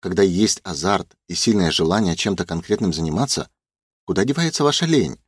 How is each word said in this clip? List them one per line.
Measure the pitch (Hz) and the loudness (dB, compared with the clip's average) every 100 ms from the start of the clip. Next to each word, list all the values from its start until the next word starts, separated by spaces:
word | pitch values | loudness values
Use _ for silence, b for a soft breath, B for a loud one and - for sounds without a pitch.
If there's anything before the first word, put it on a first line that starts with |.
Когда | 98 92 | -4 2
есть | 98 87 107 - | 2 4 0 0
азарт | - 73 87 98 - _ _ | -6 -4 0 0 -2 _ _
и | |
сильное | 87 - 104 85 | -4 0 2 2
желание | 78 80 98 98 85 | 2 0 2 0 -2
чем-то | 110 90 87 | -2 -4 -4
конкретным | 85 - 104 104 | -6 -2 -2 0
заниматься, | 78 82 80 139 - - _ _ _ _ _ - | -2 -2 -2 -2 -4 -6 _ _ _ _ _ -4
куда | 90 | -2
девается | 110 143 165 - | 0 0 -2 2
ваша | 147 - 165 | 0 2 2
лень? | 156 82 - | 2 2 -4